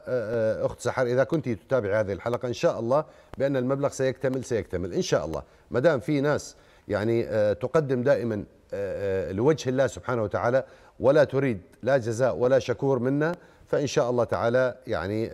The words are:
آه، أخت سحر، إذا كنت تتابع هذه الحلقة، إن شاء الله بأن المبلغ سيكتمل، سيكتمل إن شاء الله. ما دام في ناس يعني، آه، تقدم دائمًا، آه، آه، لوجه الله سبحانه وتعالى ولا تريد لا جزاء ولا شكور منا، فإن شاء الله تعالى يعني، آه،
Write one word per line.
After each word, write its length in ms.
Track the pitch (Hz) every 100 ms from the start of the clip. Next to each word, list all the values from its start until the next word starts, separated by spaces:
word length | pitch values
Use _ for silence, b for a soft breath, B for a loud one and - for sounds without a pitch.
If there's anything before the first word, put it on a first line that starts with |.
| -
آه، 580 | 123 107 117 110 90 131
أخت 140 | -
سحر، 260 | 120 127 123
إذا 180 | 127
كنت 240 | 135 165 127
تتابع 520 | 110 - 131 101 107
هذه 120 | 101
الحلقة، 360 | 90 120 120 123
إن 40 |
شاء 280 | 113 165 107
الله 240 | 117 147 151 B B -
بأن 180 | 139 135
المبلغ 320 | 123 139 139
سيكتمل، 560 | - 131 - 131 131
سيكتمل 480 | 117 110 - 87 90
إن 100 | 165
شاء 220 | - 123
الله. 180 | 78 69 - b b
ما 100 | 123
دام 200 | 165 131
في 200 | 151 143
ناس 360 | 147 131 - - b b b
يعني، 360 | 98 113 117 -
آه، 240 | 110 104
تقدم 500 | 98 123 160 135 123
دائمًا، 320 | 127 104 117 104 - - -
آه، 540 | 98 98 82 98 95 82
آه، 20 |
لوجه 380 | 98 139 147 131
الله 160 | 131 127
سبحانه 360 | - - 120
وتعالى 420 | 104 92 113 131 - B B B
ولا 240 | 123 151
تريد 360 | 135 131 139 95 - -
لا 140 | 113 139
جزاء 400 | 113 110 123 82
ولا 220 | 123 131
شكور 400 | - 110 139 127
منا، 360 | 127 143 156 180 B B B
فإن 200 | 147 143
شاء 240 | 160 120
الله 140 | 123
تعالى 500 | 113 92 117 123 127 - 117
يعني، 400 | 90 92 110
آه، 40 | 113